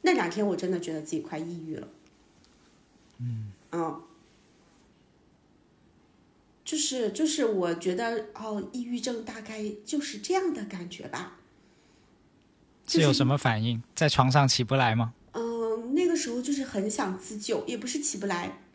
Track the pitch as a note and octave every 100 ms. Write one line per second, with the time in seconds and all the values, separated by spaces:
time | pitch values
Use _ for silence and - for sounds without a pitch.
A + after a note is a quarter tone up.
0 | E4 D#4 F3 G3+ G#3 F3 F#3 F3+ E3+ D#3+
1 | D3+ D#3+ - D#3 E3 E3+ D#3+ D#3 - -
2 | _ _ _ _ _ _ _ _ _ _
3 | _ _ A#2+ A2+ G#2 G2 _ E3+ D#3+ -
4 | - _ _ _ _ _ _ _ _ _
5 | _ _ _ _ _ _ _ _ _ _
6 | _ _ _ _ _ _ - D#4 - C4
7 | A3 G#3 D#4 - A#3 G3 F3 E3+ F#3 F3+
8 | A#3 A3+ G#3+ - A3 G#3 F#3+ B3+ A#3+ A#3+
9 | B3+ A#3 A#3 A3+ G#3+ A3 G#3 - - D4+
10 | C#4+ G#3 - F#4 F#4+ A#3+ G#3 F#3 F3 -
11 | - B2+ - - _ _ _ _ _ _
12 | _ _ _ _ _ _ _ _ - E3
13 | D3+ C3 B2+ C#3 B2+ A2 A2+ A#2 - -
14 | D3+ - C3 C#3 C3+ - A#2+ C3+ A#2+ A2+
15 | A#2 - - - A#3 A#3 A3+ A3 A#3 D4
16 | F4+ D#4+ B3 A#3+ B3+ C#4 C4 G#3 G#3 G#3+
17 | G3+ F#3+ - G#3+ G#3 G#3+ - A#3+ B3+ D4
18 | - G3+ G3+ F3 F#2+ - -